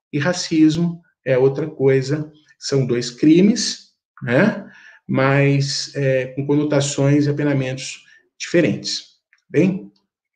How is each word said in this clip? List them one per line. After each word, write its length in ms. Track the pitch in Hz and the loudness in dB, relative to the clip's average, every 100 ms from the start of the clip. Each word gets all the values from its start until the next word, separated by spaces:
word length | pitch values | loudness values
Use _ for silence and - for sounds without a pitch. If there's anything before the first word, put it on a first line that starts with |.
| _ | _
e 40 | 147 | -4
racismo 840 | 160 175 - 160 156 160 170 170 _ _ 139 | -4 -4 -2 2 4 4 -2 -4 _ _ -2
é 120 | 127 | 2
outra 300 | 135 143 156 | 2 0 -6
coisa. 640 | - 135 135 131 151 151 - _ _ | 0 2 2 0 -4 -6 -16 _ _
São 300 | - 139 120 | -4 -2 0
dois 240 | 120 - | -2 -4
crimes, 760 | - 151 170 208 247 - - - _ _ _ | 0 4 6 6 2 -4 -8 -16 _ _ _
né? 420 | 127 127 220 - - - - - - | 0 2 2 0 -10 -20 -20 -18 -4
Mas, 880 | 131 135 139 139 139 139 - - | 0 2 2 2 2 -2 -6 -8
é, 340 | 143 135 131 127 | -4 -2 -2 -2
com 200 | 139 143 | -6 -2
conotações 760 | 147 151 143 135 - 139 147 143 | -2 0 -2 -2 -2 2 2 0
e 40 | |
apenamentos 760 | 143 147 135 127 131 - - - _ _ - | -2 -2 -2 -4 -8 -12 -16 -20 _ _ -18
diferentes. 800 | - 170 139 - - - - _ _ _ _ | -4 0 0 -2 -6 -10 -12 _ _ _ _
Bem? 420 | - 190 - - _ _ _ _ | 0 0 0 -8 _ _ _ _